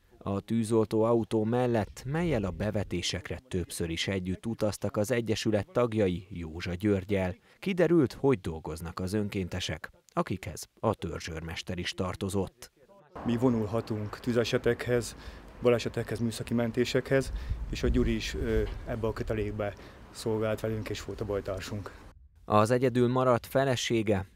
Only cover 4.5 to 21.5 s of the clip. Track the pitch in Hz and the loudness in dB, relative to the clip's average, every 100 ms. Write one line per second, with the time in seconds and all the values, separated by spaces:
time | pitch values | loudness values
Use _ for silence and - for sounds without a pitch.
4.5 | 113 107 - 101 110 101 120 110 107 113 | -2 -2 0 -2 0 0 0 0 0 2
5.5 | 104 98 123 123 110 98 87 - 90 82 | 0 0 0 2 4 2 2 -4 -8 -8
6.5 | 82 92 87 104 98 92 98 92 92 _ | -8 -6 0 2 2 2 0 0 -4 _
7.5 | _ - 180 160 170 127 - 139 120 90 | _ -2 2 6 6 4 4 2 2 0
8.5 | 80 78 78 82 82 92 107 101 101 90 | -6 -6 -8 -6 -4 -2 0 0 -2 -2
9.5 | 90 - - - _ _ - 175 95 - | -4 -4 -6 -10 _ _ -4 -2 -4 -8
10.5 | 78 - _ 110 98 85 82 - 80 82 | -12 -14 _ -2 0 -4 -6 -8 -8 -8
11.5 | 80 - 90 87 - 92 87 98 98 92 | -10 -8 -6 -6 -4 -4 -2 -2 0 -2
12.5 | - - _ - - - - 117 117 131 | -6 -20 _ -20 -20 -20 -6 -2 2 4
13.5 | 117 104 113 - 107 104 - - 120 117 | 4 2 -2 -2 -4 -4 -6 0 2 2
14.5 | 123 120 117 - 123 110 - - - - | 2 2 0 2 0 0 -8 -14 -16 -16
15.5 | - 123 117 117 120 113 110 117 113 120 | 0 4 4 2 -4 -4 -2 -2 -4 -2
16.5 | 117 117 117 120 127 - 135 131 - - | 0 2 0 2 0 2 2 2 -4 -4
17.5 | - - - 123 120 117 113 - - 123 | -6 -6 -2 2 4 2 2 -2 -4 0
18.5 | 110 104 - - 120 113 110 120 113 104 | 0 0 -4 -6 -4 -2 -2 -2 -2 -2
19.5 | 104 101 101 - - - - 117 110 110 | -2 -4 -6 -14 -20 -18 -8 -2 0 0
20.5 | 107 113 110 104 104 - 98 101 101 95 | 0 -2 -4 -4 -8 -8 -6 -4 -2 -2